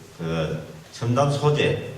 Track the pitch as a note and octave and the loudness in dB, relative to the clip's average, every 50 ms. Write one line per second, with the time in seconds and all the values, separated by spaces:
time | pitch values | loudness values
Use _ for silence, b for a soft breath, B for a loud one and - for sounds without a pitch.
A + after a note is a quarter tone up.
0 | - - - - E2 D#2+ E2 E2 D#2 D2+ D#2 - - - - - - - - - | -18 -20 -12 -8 -6 -4 -2 -2 -2 -2 -4 -6 -8 -12 -16 -18 -18 -18 -10 -6
1 | A#2 A#2+ B2 C#3 C#3+ C#3+ C#3+ - - D3+ D3 D3 - D3 A2+ - - - - | -2 2 4 4 4 4 2 2 2 2 4 4 2 2 2 0 -4 -8 -12